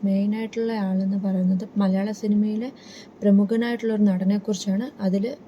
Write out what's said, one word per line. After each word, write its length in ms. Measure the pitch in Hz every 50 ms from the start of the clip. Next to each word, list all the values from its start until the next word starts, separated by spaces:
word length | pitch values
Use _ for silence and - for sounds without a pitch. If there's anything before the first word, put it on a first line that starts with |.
| -
മെയിനായിട്ടുള്ള 680 | 196 196 196 202 208 214 220 226 226 - 226 226 226 226
ആളെന്ന് 440 | 220 196 190 190 190 190 190 196 196
പറയുന്നത് 500 | 185 196 190 185 185 185 190 185 202 - - 202
മലയാള 340 | 202 190 185 190 196 208
സിനിമയിലെ 580 | 214 208 - 214 208 208 214 214 214 220 233 262 - - - - - - - - - -
പ്രമുഖനായിട്ടുള്ള 760 | - 208 202 196 202 196 226 226 233 240 240 233 233 226 220
ഒരു 100 | 208 208
നടനെക്കുറിച്ചാണ് 1000 | 208 190 180 185 185 202 208 196 - 214 180 - 202 190 196 233 269 - - 196
അതിൽ 200 | 190 180 196 196 240 285 - -